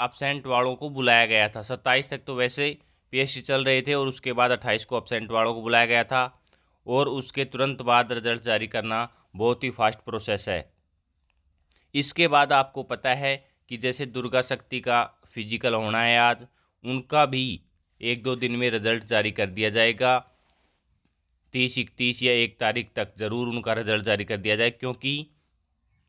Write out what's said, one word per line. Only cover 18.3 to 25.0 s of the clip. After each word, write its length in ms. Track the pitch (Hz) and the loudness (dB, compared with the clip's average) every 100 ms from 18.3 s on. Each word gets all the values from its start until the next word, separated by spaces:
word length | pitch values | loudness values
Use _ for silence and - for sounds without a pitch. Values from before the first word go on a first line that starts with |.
| 123 | -2
दिन 160 | 123 | -2
में 160 | 120 123 | 0 0
रिजल्ट 340 | 113 104 113 107 | 0 0 -2 0
जारी 260 | 113 107 | 0 0
कर 140 | 104 101 | -2 -4
दिया 220 | 92 107 | 0 -2
जाएगा। 480 | 107 113 110 127 127 - _ _ _ _ _ _ _ _ _ _ _ _ | 2 2 2 2 0 -2 _ _ _ _ _ _ _ _ _ _ _ _
तीस, 240 | 127 127 127 | -2 -2 -2
इकतीस 460 | 117 - 123 117 | -6 -2 -2 0
या 100 | 123 | 2
एक 260 | 120 117 - | 4 2 0
तारीख 300 | 113 113 107 - | -2 -2 -4 -6
तक 180 | 104 - | -6 -6
ज़रूर 300 | 107 117 120 | -6 -4 -4
उनका 240 | 117 117 | -4 -4
रिजल्ट 300 | 110 107 107 | -4 0 -2
जारी 220 | 104 104 101 | 0 -2 -2
कर 120 | 107 | -4
दिया 180 | 101 107 | -2 2
जाए, 140 | 117 | 0
क्योंकि 560 | 120 127 123 | -2 -8 -6